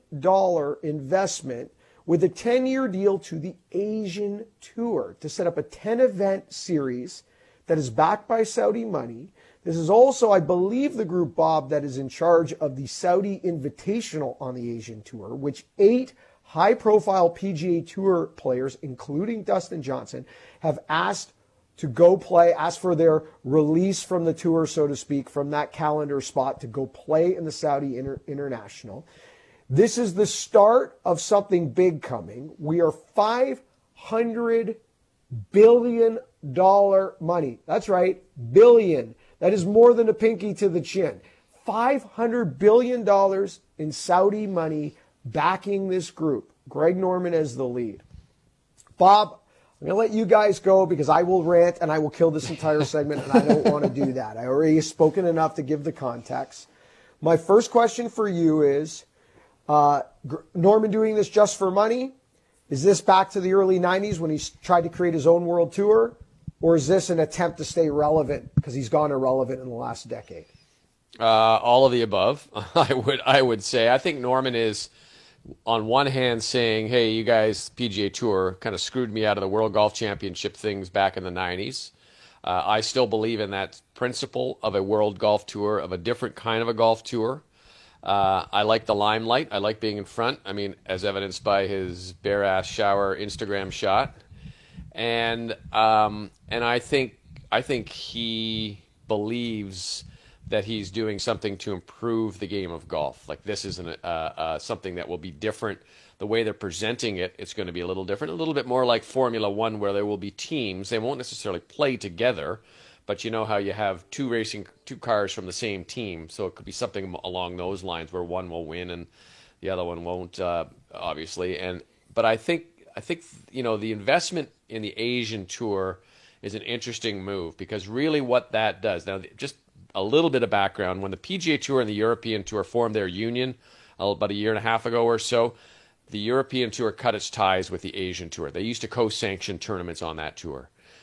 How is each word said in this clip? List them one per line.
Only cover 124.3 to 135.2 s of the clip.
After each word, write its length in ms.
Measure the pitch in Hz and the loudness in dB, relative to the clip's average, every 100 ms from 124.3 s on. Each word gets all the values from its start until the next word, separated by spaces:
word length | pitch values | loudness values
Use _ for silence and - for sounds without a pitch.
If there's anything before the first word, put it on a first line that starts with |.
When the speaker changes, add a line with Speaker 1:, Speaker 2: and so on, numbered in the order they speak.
| 175 139 _ _ | -8 -8 _ _
Speaker 2:
in 140 | 113 | -10
the 120 | 107 - | -10 -6
Asian 480 | 117 123 110 110 90 | -4 -4 -4 -8 -10
Tour 540 | - 113 98 95 92 _ _ _ _ | -10 -6 -4 -4 -8 _ _ _ _
is 140 | 101 107 | -12 -12
an 60 | |
interesting 640 | - 117 120 113 117 101 | -10 -10 -8 -8 -8 -8
move 340 | 95 98 82 - | -8 -8 -8 -12
because 300 | 90 107 95 | -10 -10 -8
really 340 | 120 156 151 | -4 -2 -2
what 300 | 127 123 - | 0 0 0
that 300 | 110 107 92 | -2 -2 -2
does, 240 | 107 90 92 | -4 -4 -6
now 160 | 95 87 110 | -10 -10 -14
just 180 | 139 - _ _ - 98 | -14 -14 _ _ -12 -4
a 80 | |
little 260 | 101 143 165 | 2 2 4
bit 140 | 135 | 2
of 60 | 113 | 0
background, 520 | 101 98 - 92 92 | 2 0 -2 -4 -4
when 100 | 95 | -6
the 60 | 92 | -10
P 200 | - 185 | -10 -8
G 160 | 165 | -2
A 40 | 143 | -4
Tour 240 | - 135 | 0 -2
and 80 | 110 | 0
the 40 | |
European 500 | 104 110 113 113 110 | 0 -2 -2 -4 -6
Tour 200 | 95 104 | -6 -6
formed 320 | 98 120 117 107 | -4 -2 -2 -2
their 120 | 95 | -4
union, 480 | 90 113 120 127 127 _ _ _ - | -4 -6 -4 -6 -8 _ _ _ -6
uh, 80 | 98 | -4
about 240 | 101 104 | -2 -2
a 20 | |
year 180 | 104 104 | -2 -2
and 60 | 110 | -2
a 40 | |
half 240 | 113 113 120 | 0 -2 -2
ago 200 | 117 117 | 0 0
or 140 | |
so, 340 | 113 | 0